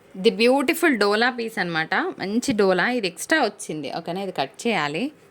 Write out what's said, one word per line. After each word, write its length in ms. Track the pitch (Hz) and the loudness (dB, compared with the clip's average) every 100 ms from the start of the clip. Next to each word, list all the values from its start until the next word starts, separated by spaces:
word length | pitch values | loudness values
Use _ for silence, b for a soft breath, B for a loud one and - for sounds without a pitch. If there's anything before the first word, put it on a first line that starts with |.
| _ 196 | _ 0
ది 120 | 202 | 2
బ్యూటిఫుల్ 680 | 190 233 269 269 330 349 233 | 4 4 4 2 2 2 4
డోలా 320 | 202 214 240 | 2 2 0
పీస్ 300 | 240 226 214 | -2 -6 -4
అనమాట, 360 | 175 160 160 190 | -2 -2 -2 -2
మంచి 580 | 359 - 185 220 262 | -2 -4 -4 -2 0
డోలా. 360 | 214 190 180 196 | 2 4 4 2
ఇది 180 | 247 196 | 0 -4
ఎక్స్ట్రా 360 | - - 320 | -4 0 2
వచ్చింది, 480 | 226 - - 156 135 165 | 2 -2 -10 -8 -8 -8
ఓకేనా? 240 | 170 175 | -6 -6
ఇది 100 | 196 | -6
కట్ 360 | 180 135 - 240 | -4 -4 -4 -2
చేయాలి. 440 | 196 147 151 269 - - | 0 0 -2 -6 -8 -20